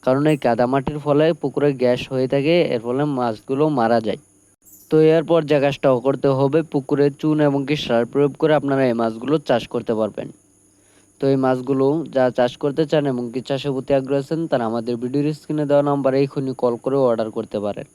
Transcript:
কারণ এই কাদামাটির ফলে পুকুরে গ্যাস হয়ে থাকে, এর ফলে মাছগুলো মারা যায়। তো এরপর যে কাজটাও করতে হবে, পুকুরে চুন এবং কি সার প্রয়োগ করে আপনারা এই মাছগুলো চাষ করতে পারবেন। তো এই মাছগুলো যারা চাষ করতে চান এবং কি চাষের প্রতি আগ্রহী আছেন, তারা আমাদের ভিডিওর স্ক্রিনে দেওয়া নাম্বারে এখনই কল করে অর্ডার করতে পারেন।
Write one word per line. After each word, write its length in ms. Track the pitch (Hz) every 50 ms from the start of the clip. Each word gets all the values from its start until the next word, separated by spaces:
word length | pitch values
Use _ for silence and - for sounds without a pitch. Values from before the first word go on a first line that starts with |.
| -
কারণ 200 | 131 131 135 143 156 156
এই 60 | 135 -
কাদামাটির 540 | 127 117 110 123 123 135 139 131 147 147 151
ফলে 280 | 143 147 143 147 156 160 170 156
পুকুরে 280 | - 139 120 - 139 147 139 123 127
গ্যাস 180 | 123 123 127 - - 135
হয়ে 160 | 131 131 127
থাকে, 260 | 139 139 135 151 170 175 160 - -
এর 60 | 117 107
ফলে 160 | 120 123 135 147 151 139 127
মাছগুলো 460 | 123 120 110 107 _ - 135 135 151 156 151 131
মারা 200 | 113 113 120 117
যায়। 200 | 110 107 98 - _ _ _ _ _ _ _ _ _ - - _ - _
তো 60 | - 156 156 156 156
এরপর 240 | 165 156 135 170 165 160 143
যে 80 | 151 143
কাজটাও 360 | 131 143 139 - - 143 131 123
করতে 280 | 113 135 139 135 - 143 135 131
হবে, 200 | 139 139 139 160 160 160
পুকুরে 360 | - 147 135 - 147 135 143 147 143 147
চুন 180 | - 156 151 151 151 147
এবং 120 | 139 139 139 131
কি 80 | 151 147 -
সার 200 | - 123 117 120 117 -
প্রয়োগ 200 | 135 143 143 135 -
করে 140 | 156 156 151
আপনারা 280 | 147 143 139 139 135 135 127
এই 60 | 117 117 117
মাছগুলো 340 | 113 110 113 117 131 151 160 151 -
চাষ 140 | 135 117 110 - -
করতে 180 | 120 110 - 117
পারবেন। 340 | 107 110 104 101 - 110 - - _ _ _ _ _ _ _ _ _ _ _ _ _ _ _ _ _
তো 40 | - 135 135
এই 60 | 135 131
মাছগুলো 420 | 131 131 127 127 127 139 135 135 139 147 165 151 107 -
যারা 160 | 135 127 127 117 -
চাষ 140 | 123 123 - - -
করতে 200 | 147 139 127 160 143
চান 140 | - 156 143 143 131
এবং 120 | 123 123 120
কি 100 | 113 131 117 -
চাষের 240 | 143 135 131 147 135
প্রতি 180 | 131 131 - 139
আগ্রহী 260 | 135 135 131 139 139 135
আছেন, 180 | - 165 156 165 156
তারা 140 | - 131 120 110
আমাদের 240 | 113 117 113 120 120 117 120
ভিডিওর 240 | 123 127 143 143 151 156
স্ক্রিনে 300 | 147 - _ 151 151 151 139
দেওয়া 140 | 143 143 143 147
নাম্বারে 260 | 143 139 135 135 131 135 143
এখনই 320 | 139 - 147 135 131 127 - -
কল 120 | 123 120 113 -
করে 140 | 139 131 139 135
অর্ডার 240 | 123 117 110 117 110 104 113
করতে 220 | 107 - - 107 101
পারেন। 220 | 104 98 - - - _